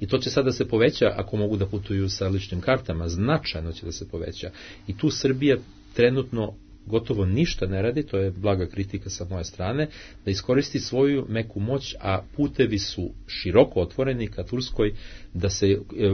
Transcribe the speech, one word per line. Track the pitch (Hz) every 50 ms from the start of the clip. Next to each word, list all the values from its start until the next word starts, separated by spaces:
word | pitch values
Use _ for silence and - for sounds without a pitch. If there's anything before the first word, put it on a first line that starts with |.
i | 104
to | 98 139 131
će | 127 131
sad | - 143 131
da | 131 123
se | - - -
poveća | 117 110 117 151 156 - 123 101 95
ako | 98 98 - -
mogu | 107 104 104 107
da | 98 98
putuju | 95 - 101 98 - 101 98 98 95
sa | - - 98 95
ličnim | 98 98 95 - 90 87
kartama, | 87 - 131 131 - - 85 80 82 85
značajno | 87 87 104 131 156 156 151 - - 82 80 82 80
će | - -
da | 82 80
se | - - -
poveća. | - 82 82 85 - - - 92 - - - - - - -
I | - 95
tu | - - 151
Srbija | - - - 131 131 127 143 143 127 - - - - - - - -
trenutno | - 120 123 131 131 123 - 117 113 107 101 - - - - - - -
gotovo | 101 110 113 117 - 123 104 95
ništa | 92 98 127 170 170 - - -
ne | 92 98 95 98
radi, | 120 131 151 147
to | - - 98
je | 98 95
blaga | 92 92 101 104 98 92 90
kritika | 85 - 101 98 98 - 95 - 98
sa | - - 95
moje | 87 95 87 85
strane, | - - - 90 98 127 143 156 151 - - - - - - -
da | 101
iskoristi | 95 - - - 127 139 139 - - 143
svoju | - - 117 127 139 143 143 135 131 -
meku | 107 113 113 113 - 98
moć, | 101 113 135 135 - - - -
a | - 98 95 95 - - -
putevi | - 143 139 127 - 127 107 107 98
su | - - - - 90 - - - -
široko | - - - - 92 85 117 147 147 - 98
otvoreni | 87 82 - - 131 135 127 120 110
ka | 101 - - 90
Turskoj, | - 120 127 127 - - - 110 107 - - - - - - - - -
da | 87 87 95
se, | - - 104
e, | 98 98 98 - - - - 107 98